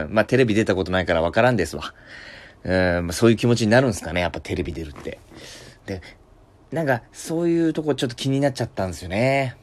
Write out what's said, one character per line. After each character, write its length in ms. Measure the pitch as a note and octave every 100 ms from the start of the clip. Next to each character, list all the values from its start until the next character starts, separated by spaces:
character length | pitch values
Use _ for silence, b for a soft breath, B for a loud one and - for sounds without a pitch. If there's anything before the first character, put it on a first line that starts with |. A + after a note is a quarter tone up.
| D#2
ん。 20 |
ま 100 | G#2+
あ 40 | G#2
テ 120 | B2+
レ 80 | B2
ビ 100 | G#2
出 80 | A2
た 100 | F#2
こ 80 |
と 80 | F#2
な 100 | F#2
い 40 | F2+
か 80 |
ら 80 | E2+
わ 100 | E2
か 100 | A2
ら 100 | B2
ん 60 | A#2
で 80 | E2
す 100 | D2
わ。 180 | - B B B B B B -
う 60 | F2 F#2 F#2 F2
ん、 60 | E2+
ま 40 |
あ 20 |
そ 140 | E2+ A#2
う 40 |
い 20 |
う 20 | A2
気 100 | A#2+
持 80 | A#2
ち 100 | A2
に 60 |
な 80 | A#2+
る 60 | C3+
ん 60 |
す 80 | F#2
か 120 | D#2+
ね、 80 | F2
や 80 | F2
っ 20 |
ぱ 80 | D#2+
テ 160 | - F2+
レ 80 |
ビ 100 | E2+
出 100 | D#2+
る 80 | D2+
っ 20 |
て。 260 | C#2+ - - - B B B B B -
で、 160 | F#2 B - - - - - -
な 120 | D#3+
ん 20 | D3+
か 160 | A#2+ -
そ 320 | - - E3
う 60 | E3+
い 120 | E3+
う 120 | E3
と 100 | D#3
こ 120 | D3+ C3+
ち 80 |
ょ 40 | C3+
っ 20 |
と 60 | B2
気 140 | C3+
に 100 | C3+
な 100 | C#3+
っ 40 |
ち 80 | C3
ゃ 20 | A#2
っ 40 |
た 160 | - F#2+
ん 60 |
で 60 | D#2+
す 60 |
よ 60 | F#2
ね。 480 | F#2+ C3 C3+ C3 -